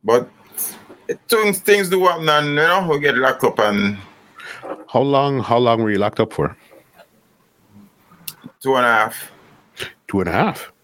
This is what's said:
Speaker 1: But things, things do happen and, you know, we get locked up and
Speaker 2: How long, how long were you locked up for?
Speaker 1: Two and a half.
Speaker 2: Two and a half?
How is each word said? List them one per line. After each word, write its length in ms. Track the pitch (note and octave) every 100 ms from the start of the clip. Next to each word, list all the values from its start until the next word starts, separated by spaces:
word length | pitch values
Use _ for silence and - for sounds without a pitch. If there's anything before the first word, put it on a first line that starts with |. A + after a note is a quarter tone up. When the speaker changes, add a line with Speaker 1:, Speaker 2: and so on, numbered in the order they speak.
| G#2
Speaker 1:
But 220 | A#2+ A#2+ _ _ - - - - - - - _
things, 300 | A3+ G#3+ G3
things 300 | - G3+ F#3+
do 140 | F#3 F#3
happen 220 | E3+ D#3
and, 200 | D3+ D3
you 80 | D3
know, 320 | E3 F#3 F3+
we 100 | C#3+
get 160 | C#3+ A#2+
locked 280 | C3 C3 B2
up 120 | -
and 380 | G#2+ G#2 G2+ G2+ - - _ - - - - - -
Speaker 2:
How 100 | -
long, 380 | C#3 C#3 C#3+ C#3
how 160 | A2 A#2
long 240 | B2 A2+
were 100 | A2
you 60 | G2+
locked 220 | G#2 -
up 140 | A2
for? 240 | - D2 - _ - _ _ - _ _ _ _ _ _ G2+ - _ _ - - - - _
Speaker 1:
Two 140 | C3+ C3
and 100 | B2
a 40 |
half. 420 | A2 A2 - - - _ _ _ - - - -
Speaker 2:
Two 120 | G2
and 100 | F2
a 20 |
half? 400 | F2 G3 D3+ - _